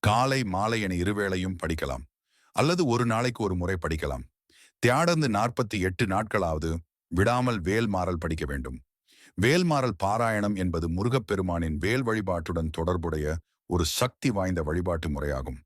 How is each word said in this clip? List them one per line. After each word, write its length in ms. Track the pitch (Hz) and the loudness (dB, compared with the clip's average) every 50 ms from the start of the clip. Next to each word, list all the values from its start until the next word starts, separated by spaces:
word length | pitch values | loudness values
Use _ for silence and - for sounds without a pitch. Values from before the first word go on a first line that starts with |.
| - | 4
காலை, 380 | 104 104 117 127 135 135 135 127 | 4 4 4 4 2 2 0 -2
மாலை 340 | 101 92 92 101 110 117 113 | -2 -2 0 0 0 0 0
என 120 | 107 95 92 | 0 0 0
இருவேளையும் 640 | 87 87 95 104 101 101 98 95 92 90 95 95 85 | 0 0 0 0 0 0 0 0 0 -2 -2 -4 -4
படிக்கலாம், 420 | - 80 82 82 - 69 65 65 67 - _ _ _ _ _ _ _ _ _ | -2 -4 -2 -2 -2 -4 -6 -8 -10 -16 _ _ _ _ _ _ _ _ _
அல்லது 280 | - 120 151 175 180 175 | 2 2 2 4 2 2
ஒரு 200 | 131 120 120 123 | 2 2 2 2
நாளைக்கு 360 | 117 113 110 120 127 120 - 113 | 2 2 0 0 -2 -2 -2 -2
ஒரு 120 | 98 92 | 0 0
முறை 200 | 90 87 87 95 | 0 0 -2 -2
படிக்கலாம். 480 | 90 - 78 80 78 76 73 69 64 65 - _ _ _ _ _ _ - _ _ _ - | -2 -2 -2 -2 -2 -2 -4 -4 -6 -10 -14 _ _ _ _ _ _ -20 _ _ _ 2
தியாடந்து 440 | 120 120 143 165 170 175 160 156 135 | 4 4 4 4 4 2 2 2 2
நாற்பத்தி 480 | 107 101 107 123 120 - 127 104 - 107 | 2 2 0 0 0 -2 -4 -2 0 0
எட்டு 260 | 90 95 92 - 120 | 0 0 0 0 -2
நாட்களாவது 640 | 98 95 98 113 107 - 107 92 85 80 78 76 82 82 82 - _ _ _ _ _ | 0 0 -2 -2 0 0 0 0 2 -2 -2 -2 -2 -4 -4 -6 _ _ _ _ _
விடாமல் 480 | - 85 101 117 120 123 127 127 120 107 | 2 2 4 4 4 2 2 0 0 -2
வேல்மாறல் 600 | 82 87 101 110 117 110 98 92 90 87 92 85 - | 0 0 2 2 2 0 0 -2 -2 -2 -2 -4 -2
படிக்க 220 | 82 82 80 80 | -4 -4 -4 -4
வேண்டும். 320 | 69 69 69 65 62 64 - - _ _ _ _ _ _ _ - - _ - | -6 -6 -6 -8 -8 -10 -12 -16 _ _ _ _ _ _ _ -20 -18 _ 0
வேல்மாறல் 600 | 92 117 147 180 185 170 156 143 131 123 95 - - | 2 4 4 4 4 2 2 2 2 0 -2 0 0
பாராயணம் 520 | 98 101 113 117 113 110 107 101 104 104 | 0 2 2 2 2 2 2 0 0 0
என்பது 320 | 95 92 90 85 82 82 85 | 0 -2 -2 0 0 -2 0
முருகப்பெருமானின் 880 | 85 90 101 120 120 135 107 - 101 92 95 92 85 85 82 80 76 73 | -2 0 0 2 0 0 0 0 -2 0 0 0 0 0 0 -2 -2 -2
வேல் 280 | 82 98 117 131 135 117 | -2 0 0 0 0 0
வழிபாட்டுடன் 640 | 110 110 104 92 92 85 80 - 90 85 82 80 | -2 -2 0 -2 -2 -2 -2 -2 -2 -2 -2 -2
தொடர்புடைய 680 | 80 - 82 85 92 90 80 85 78 78 73 73 78 80 - _ _ _ _ _ | -2 -2 -2 0 0 0 -2 -2 -2 -2 -2 -2 -4 -4 -8 _ _ _ _ _
ஒரு 160 | 85 85 82 | 0 0 0
சக்தி 440 | 76 - - 123 127 - _ - 139 | 0 0 0 -2 -2 -2 _ -2 -2
வாய்ந்த 300 | 113 98 95 92 92 85 78 | 0 0 0 -2 -2 -2 -2
வழிபாட்டு 440 | 73 78 87 87 87 87 82 82 82 | -2 -2 -2 0 -2 -2 -2 -2 -4
முறையாகும். 500 | 73 71 71 71 71 67 64 62 73 - - | -4 -2 -2 -2 -2 -4 -4 -8 -10 -12 -14